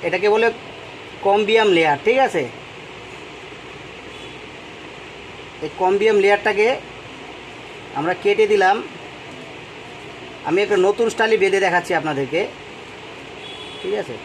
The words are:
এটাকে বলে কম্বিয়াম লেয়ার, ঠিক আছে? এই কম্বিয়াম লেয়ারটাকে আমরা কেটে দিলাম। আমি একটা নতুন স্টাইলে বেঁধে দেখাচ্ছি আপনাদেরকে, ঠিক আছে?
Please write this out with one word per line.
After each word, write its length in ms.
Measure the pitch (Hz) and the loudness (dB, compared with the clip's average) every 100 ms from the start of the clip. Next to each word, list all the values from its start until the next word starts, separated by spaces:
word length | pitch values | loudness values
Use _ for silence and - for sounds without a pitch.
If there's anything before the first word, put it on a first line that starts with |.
| 170 | -2
এটাকে 200 | 175 202 | 2 4
বলে 140 | 220 226 - - - - - - - 196 | 6 4 2 -12 -14 -16 -16 -16 -2 4
কম্বিয়াম 420 | 202 208 226 214 170 | 4 6 6 6 6
লেয়ার, 220 | 160 139 208 | 4 4 4
ঠিক 120 | 262 233 | 4 4
আছে? 160 | 170 123 - - - - - - - - - - - - - - - - - - - - - - - - - - - - - - - | 2 -2 -8 -16 -16 -16 -16 -16 -16 -16 -16 -16 -16 -16 -14 -14 -16 -16 -16 -14 -14 -16 -16 -16 -16 -16 -16 -16 -16 -16 -16 -16 -10
এই 60 | 151 - | -10 0
কম্বিয়াম 340 | 185 202 220 208 | 4 6 6 6
লেয়ারটাকে 460 | 196 202 214 196 220 269 - - - - - - - - - - - 135 | 6 6 4 4 4 2 -6 -16 -16 -16 -16 -16 -16 -16 -16 -16 -10 -4
আমরা 160 | 160 180 | -2 0
কেটে 200 | 202 202 214 | 2 4 6
দিলাম। 240 | 208 185 220 - - - - - - - - - - - - - - - - - | 6 6 4 -2 -12 -16 -16 -16 -16 -16 -16 -16 -16 -16 -16 -16 -14 -16 -10 0
আমি 100 | 175 | 0
একটা 120 | 202 202 190 | 4 4 4
নতুন 200 | 208 226 | 4 0
স্টাইলে 240 | - 220 220 | 2 4 6
বেঁধে 220 | 190 196 190 | 4 4 4
দেখাচ্ছি 260 | 233 - 170 | 2 2 0
আপনাদেরকে, 400 | 156 139 131 160 220 - - - - - - - - - - - - - | 0 -2 0 0 -2 -6 -16 -16 -16 -16 -16 -16 -16 -16 -14 -14 -14 -10
ঠিক 140 | 185 208 | -4 -4
আছে? 120 | 147 107 | -4 -10